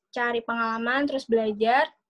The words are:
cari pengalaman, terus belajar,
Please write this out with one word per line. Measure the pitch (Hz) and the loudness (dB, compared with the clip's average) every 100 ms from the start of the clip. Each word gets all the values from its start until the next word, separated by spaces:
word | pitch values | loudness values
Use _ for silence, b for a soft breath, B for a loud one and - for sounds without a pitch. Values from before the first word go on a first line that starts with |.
| _ | _
cari | 247 240 233 | -4 -2 -2
pengalaman, | 233 233 226 226 233 262 285 | -4 -4 -2 -2 -2 0 0
terus | 269 | -4
belajar, | - 226 220 208 220 254 302 - | 0 0 0 0 2 4 0 -4